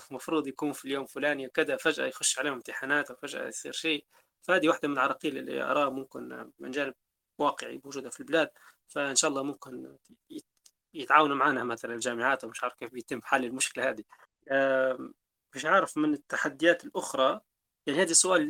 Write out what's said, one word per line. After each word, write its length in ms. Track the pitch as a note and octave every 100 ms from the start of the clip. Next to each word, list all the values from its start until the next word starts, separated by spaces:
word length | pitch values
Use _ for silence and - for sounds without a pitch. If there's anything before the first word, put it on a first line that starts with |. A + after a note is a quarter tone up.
| -
مفروض 360 | B2+ - D#3 C#3
يكون 260 | - D3
في 120 | C#3 C3+
اليوم 200 | C#3 C3
فلاني 420 | C3+ D3 C#3 B2+
وكذا، 300 | - D3 C3
فجأة 280 | D#3+ C#3+ C3
يخش 320 | - - C3
عليهم 140 | C#3+
امتحانات 580 | B2 - - C3+ D3 C#3+
وفجأة 360 | B2+ C#3 C#3+ B2+
يصير 240 | - C#3
شيء. 340 | - E3 D3 _ _ _ _
فهذه 260 | - F#3 D#3
واحدة 180 | - D3
من 60 |
العراقيل 440 | C#3 C3+ C3+ D#3 C3
اللي 260 | C3+ C3+
أراه 260 | C3+ C#3+ C#3
ممكن 600 | C3 C3 C3 B2 B2+ A#2 _
من 120 | B2+
جانب 220 | C#3 C#3 - _ _ _ -
واقعي 440 | C#3+ - A#2 C3+ C#3
موجودة 240 | C3+ B2+
في 100 | -
البلاد. 300 | C3 D3 D3 _ - _ _
فإن 280 | D3 C#3 B2+
شاء 140 | D#3
الله 120 | C#3
ممكن 540 | C#3+ C3+ C3 B2+ C3 C#3 _ _ _
يت-، 160 | - _ _ _ _ _
يتعاونوا 420 | D#3 B2 D3 D3+ C#3
معنا 280 | C#3+ E3
مثلًا 300 | B2 A#2 A2+
الجامعات، 500 | A#2 A#2+ A#2 C3 C3
ومش 200 | A2+ -
عارف 100 | B2 -
كيف 160 | A#2
بيتم 280 | B2 - B2
حل 220 | - C3+ B2
المشكلة 440 | C3 - B2+ C3
هذه. 140 | - - - _ _ -
آم، 640 | C3+ C3+ C3 C3 B2+ C3 - _ _ _ C3
مش 100 | D#3
عارف 320 | F#3+ D#3 D#3
من 160 | D3+
التحديات 720 | C#3+ - - D3+ C3+ E3 F3 -
الأخرى، 540 | F#3 - C3+ C3+ G#3+ _ _ _ _ D3
يعني 140 | C#3+
هذا 120 | F3
سؤال 360 | D#3+ F#3 F3+ D3+